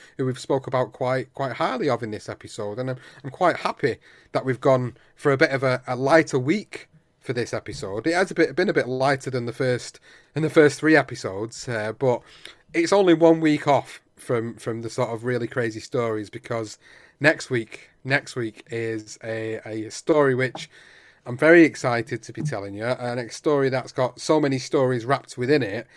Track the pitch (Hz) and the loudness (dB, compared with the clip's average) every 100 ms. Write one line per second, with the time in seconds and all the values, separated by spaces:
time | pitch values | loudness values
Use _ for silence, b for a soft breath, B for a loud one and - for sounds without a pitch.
0 | B B 131 127 - 139 135 127 127 - | B B -4 -4 -2 -2 0 -2 -2 -4
1 | 127 131 127 - 135 117 170 262 160 117 | -2 -2 -4 -6 -6 -2 -2 -2 0 -2
2 | 117 104 - 104 101 - 104 104 131 127 | -4 -10 -10 -14 -14 -10 -8 -6 -6 -8
3 | B B - - 180 131 185 - 135 - | B B -12 0 2 2 -2 -2 -4 -4
4 | b b b 143 131 127 143 131 123 117 | b b b -4 -2 0 4 2 2 -8
5 | b b 147 139 156 135 131 127 - 123 | b b 0 4 2 2 0 -2 -4 -4
6 | 135 160 156 143 127 208 - - - _ | 4 4 4 0 -2 -4 -6 -18 -20 _
7 | _ _ - 123 113 113 - - 101 101 | _ _ -8 -6 -4 -6 -8 -10 -8 -4
8 | 160 170 190 170 160 135 185 156 120 127 | -2 0 0 2 0 2 0 2 0 0
9 | 135 135 - 127 120 113 131 123 - - | 0 0 -2 -6 -4 -2 0 0 -4 -18
10 | b b b - 156 - 147 135 151 156 | b b b -4 2 6 6 6 4 4
11 | - 123 110 95 117 - - 117 107 - | 4 -4 -8 -6 -8 -10 -8 -6 -6 -2
12 | 135 117 - B B B B 165 165 196 | 0 0 -4 B B B B -2 2 4
13 | 185 165 165 165 160 147 147 135 - - | 6 6 6 6 4 2 2 2 0 -12
14 | _ - - 123 117 101 - 113 113 - | _ -14 -4 -4 -4 -8 -8 -8 -8 -4
15 | 117 117 120 123 117 - 117 107 - 131 | -4 -4 -4 -4 -4 -4 -4 -6 -6 -4
16 | 117 110 101 127 - 117 110 - B B | -2 -4 -8 -14 -8 -8 -8 -14 B B
17 | B B 143 156 - 127 110 - - _ | B B 0 0 -2 -6 -6 -12 -20 _
18 | 131 139 - - 113 - - 117 113 110 | -4 -4 -4 -8 -8 -10 -12 -8 -6 -8
19 | 107 - 113 110 110 110 - 110 107 - | -10 -14 -10 -8 -8 -8 -10 -10 -10 -8
20 | - 151 139 127 131 - - B B B | 0 2 4 2 -2 -6 -16 B B B
21 | B B - 123 156 170 156 110 135 120 | B B -12 0 8 8 8 4 -2 -2
22 | 113 120 - 117 151 113 101 101 113 123 | -4 -8 -10 -8 -6 -6 -8 -6 -4 -4
23 | 123 120 117 - 165 143 135 127 123 - | -4 -6 -8 -6 0 2 2 0 -4 -2
24 | 127 - - 156 147 135 127 151 131 127 | -2 -2 0 2 2 -2 -2 0 2 0
25 | 113 135 - - 123 147 110 107 - | -2 -2 -4 -6 0 2 0 -6 -10